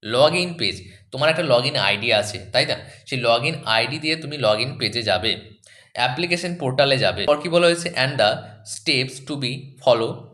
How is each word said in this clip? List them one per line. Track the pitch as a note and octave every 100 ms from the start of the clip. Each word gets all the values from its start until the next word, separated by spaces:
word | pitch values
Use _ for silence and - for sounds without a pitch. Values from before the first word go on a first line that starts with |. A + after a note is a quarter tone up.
| G#2+ A#2+
login | D3+ F3 F3+ E3+
page, | G2+ - - - _
তোমার | C3 D3+
একটা | D#3+ E3
login | B2 C3+ D3
আইডি | G#2 G3+ A#2
আছে, | G#2+ G2+ F#2 -
তাই | B2+ D3+
না? | B2 - - -
সেই | C3 A#2
login | A#2 C#3 D#3 A2
আইডি | A2+ A#2+ D3
দিয়ে | D#3 D#3+
তুমি | D3 D3 A2
login | G#2+ B2 A2
পেজে | A2+ A#2
যাবে, | G#2 F#2 A2+ F2 - - _ - _ -
অ্যাপ্লিকেশন | B2+ C3+ F3 F3 F3+ F3
পোর্টালে | C3+ C3+ C#3 C3+ G2+
যাবে। | F#2 G2+
পর | D3
কি | F3
বলা | E3+ F3
হয়েছে, | E3+ F3 -
and | C3 C3+
the | G#2+ - - - -
steps | - - C3+ B2+ - -
to | C#3+
be | B2+ B2 - -
follow | - A#2 A2+ F3 -